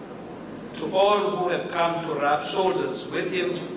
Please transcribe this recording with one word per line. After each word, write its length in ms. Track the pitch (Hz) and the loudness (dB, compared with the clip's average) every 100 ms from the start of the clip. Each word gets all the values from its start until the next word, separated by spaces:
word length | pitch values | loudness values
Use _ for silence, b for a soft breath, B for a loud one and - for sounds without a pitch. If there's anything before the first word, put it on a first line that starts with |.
| - - - - - - - | -14 -14 -12 -12 -12 -12 -10
to 220 | - 160 190 | -6 0 4
all 220 | 202 208 | 6 6
who 320 | - 175 180 | 2 0 0
have 220 | 160 175 | 0 -2
come 320 | 175 170 165 | 0 2 0
to 100 | 156 139 | -2 0
rub 300 | 143 147 - | 2 2 0
shoulders 640 | 196 185 175 - - - | 2 2 2 0 -2 -4
with 220 | 185 - | -4 -2
him, 260 | 180 175 - - | -2 -2 -2 -6